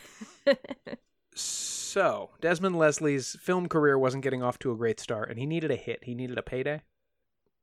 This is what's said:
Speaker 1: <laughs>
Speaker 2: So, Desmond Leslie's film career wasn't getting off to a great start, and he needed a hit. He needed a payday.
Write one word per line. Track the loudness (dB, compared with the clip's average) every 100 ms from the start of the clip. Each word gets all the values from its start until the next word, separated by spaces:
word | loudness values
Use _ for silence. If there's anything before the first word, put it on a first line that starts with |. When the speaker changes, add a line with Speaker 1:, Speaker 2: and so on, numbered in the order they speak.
| -6 -20 -20 -2 2
Speaker 1:
<laughs> | 2 0 -14 -14 -14 _ _ _
Speaker 2:
So, | -10 -8 -6 -6 -8 -4 2 2 2 -6 -2
Desmond | 0 2 2 4
Leslie's | 4 4 2 0 -2 -6
film | -2 0 2
career | 4 6 6
wasn't | 4 2
getting | -2 0
off | -2 -2
to | -4
a | 0
great | 0 -2
start, | -4 -6 -6
and | -6
he | -4
needed | -2 -2
a | -2
hit. | -4 -8
He | -8
needed | -8 -6 -6
a |
payday. | -6 -4 -4 -6 -10 _ _ _ _ _ _ _